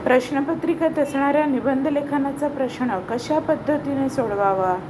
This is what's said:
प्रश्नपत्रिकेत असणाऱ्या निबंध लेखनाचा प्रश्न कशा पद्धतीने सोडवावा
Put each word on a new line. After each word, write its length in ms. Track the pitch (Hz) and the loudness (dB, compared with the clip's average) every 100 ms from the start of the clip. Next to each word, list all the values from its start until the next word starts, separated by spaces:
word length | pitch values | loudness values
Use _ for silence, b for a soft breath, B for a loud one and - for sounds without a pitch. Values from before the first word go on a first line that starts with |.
प्रश्नपत्रिकेत 960 | - 254 254 277 285 330 - 330 320 320 | 4 2 2 -2 0 -2 -2 0 0 2
असणाऱ्या 460 | 285 277 277 285 302 | 0 2 2 2 2
निबंध 420 | 254 226 269 285 | 0 0 0 0
लेखनाचा 600 | 285 285 285 277 - 294 | -2 0 -2 -2 -2 -4
प्रश्न 520 | - 254 - 247 190 | -2 -4 -2 -2 -2
कशा 400 | - 233 - 302 | -4 -6 0 -2
पद्धतीने 720 | 311 311 - 294 277 269 269 | 0 -2 0 -2 -2 -2 0
सोडवावा 640 | 262 226 202 196 190 185 180 | 0 -2 2 2 2 2 0